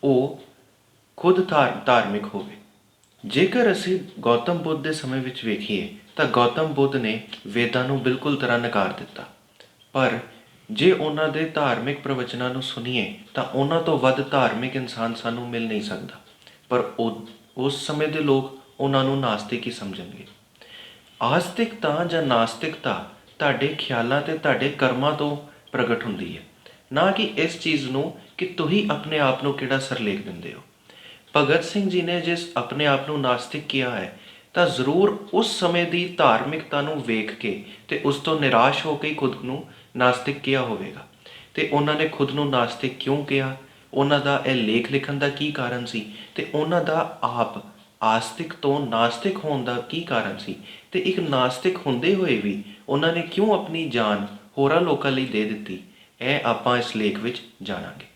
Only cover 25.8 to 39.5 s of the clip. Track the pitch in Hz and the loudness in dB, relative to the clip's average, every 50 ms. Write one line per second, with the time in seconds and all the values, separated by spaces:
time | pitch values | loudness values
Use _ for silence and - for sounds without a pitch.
25.8 | 120 117 117 - - 117 98 87 90 85 82 82 - - _ _ _ - - - | 0 0 0 -2 -2 -6 -6 -6 -6 -8 -10 -12 -14 -18 _ _ _ -20 -20 -20
26.8 | _ _ 131 143 170 190 190 - - - - - 160 165 - - - 160 156 139 | _ _ 0 2 4 4 4 2 -2 -2 0 -2 -2 -2 -2 -4 -2 -2 0 0
27.8 | 135 127 131 135 147 170 - - - - - - 180 185 - - 160 143 180 208 | -2 -2 -2 -2 -2 -4 -6 -12 -20 -18 -8 -6 -6 -6 -4 -4 0 2 2 2
28.8 | 202 - 151 151 - 156 156 156 143 131 127 127 135 143 135 135 135 127 135 135 | 2 2 -2 -2 -2 -2 0 2 4 4 2 2 0 -2 -2 -2 -2 0 0 0
29.8 | 135 - 131 - 110 104 95 101 101 95 87 85 85 82 - - - - _ _ | 0 -2 -4 -2 -2 -2 -2 -2 -4 -8 -12 -10 -12 -12 -14 -14 -18 -20 _ _
30.8 | _ _ - - - - - - _ _ - 151 143 135 156 165 165 - - 208 | _ _ -20 -20 -20 -20 -20 -20 _ _ 2 2 4 6 4 2 2 0 -2 -2
31.8 | 202 190 175 180 170 170 175 175 170 175 170 165 - - - - 165 - 135 143 | 0 0 0 0 0 0 0 0 0 0 -2 -2 -4 -4 -4 -4 -4 -4 -2 0
32.8 | 151 147 139 135 135 143 151 143 135 127 123 120 - - - 151 151 - - 135 | 4 4 4 4 2 -2 -4 -2 2 2 2 0 0 -6 -8 -10 -6 -4 -2 -2
33.8 | 127 123 120 104 92 - - - - - - - _ _ _ 175 175 - - 127 | 0 0 -2 -4 -6 -6 -10 -16 -20 -20 -20 -20 _ _ _ 2 2 4 4 0
34.8 | 131 135 151 180 196 208 202 - - - - 190 226 - - - 185 175 170 175 | 0 2 4 4 4 4 2 0 -8 0 0 2 2 2 -2 0 0 2 2 2
35.8 | 170 165 170 175 175 180 175 - 160 135 110 110 123 139 156 160 156 - - 143 | 2 0 0 -2 -2 -4 0 4 4 6 6 4 2 -2 -4 -6 -6 -2 -2 -2
36.8 | 143 156 156 147 120 117 113 110 104 107 - - - 110 95 - - - - - | 0 0 -2 -4 -2 -2 -2 -2 -2 -4 -8 -6 -6 -6 -6 -6 -8 -14 -18 -20
37.8 | - - - - - 143 139 - - 165 160 156 143 135 123 113 120 135 147 - | -8 -6 -6 -2 0 0 0 0 0 -2 0 2 2 4 6 6 6 6 4 2
38.8 | - 160 151 147 - 151 151 147 143 127 - - - 127 | -2 -2 -4 -2 -2 -4 -4 0 -2 -2 -2 -2 -8 -8